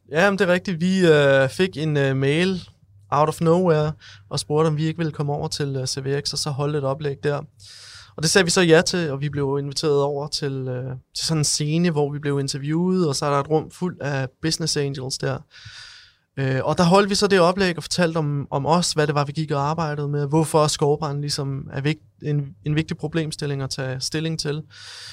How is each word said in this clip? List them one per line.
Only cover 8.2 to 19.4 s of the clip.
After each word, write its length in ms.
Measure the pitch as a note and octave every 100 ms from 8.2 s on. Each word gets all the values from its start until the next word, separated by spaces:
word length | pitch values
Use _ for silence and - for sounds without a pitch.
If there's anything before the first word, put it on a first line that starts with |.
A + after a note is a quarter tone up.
det 80 | D#3
sagde 140 | G3+
vi 60 | F3
så 100 | G3
ja 200 | F3 D#3+
til, 300 | F#3 F#3 D#3+
og 100 | C#3
vi 80 | D3
blev 300 | C#3+ C#3 C#3+
inviteret 420 | C#3+ C3+ D#3+ C#3+
over 260 | C#3+ C#3+ D3
til, 240 | - D3 C3+ C3
øh, 160 | B2+ C3 C3 - -
til 100 | -
sådan 120 | D#3+
en 40 |
scene, 460 | D3 - D3+ E3 F3
hvor 220 | D3 C#3+
vi 60 | D3
blev 220 | D3 C#3
interviewet, 680 | C#3 C#3+ C#3 D#3+ F3+ F#3 D#3+
og 80 | C3
så 100 | D3+
er 40 |
der 80 | C#3+
et 120 | D3
rum 200 | D#3 -
fuld 260 | - F3+ -
af 280 | C#3+ C#3 C3 _
business 340 | D#3+ D#3+ D#3 D3+
angels 420 | C#3 C3+ B2+ -
der. 200 | C#3 C3+ - - - - - - - _ _ -
Øh, 240 | C3+ C3
og 140 | C#3+ D#3
der 60 |
holdt 260 | F3 G3 G3+
vi 40 |
så 120 | G3+ G3+
det 140 | F#3+
oplæg 360 | E3+ F#3 F#3 E3
og 60 |
fortalte 340 | - - E3+ E3
om, 300 | D3 C#3+ C3
om 160 | C#3+ C#3
os, 260 | F3 -
hvad 140 | D#3 D3+
det 80 |
var, 100 | C#3+
vi 80 | C#3+
gik 180 | C#3+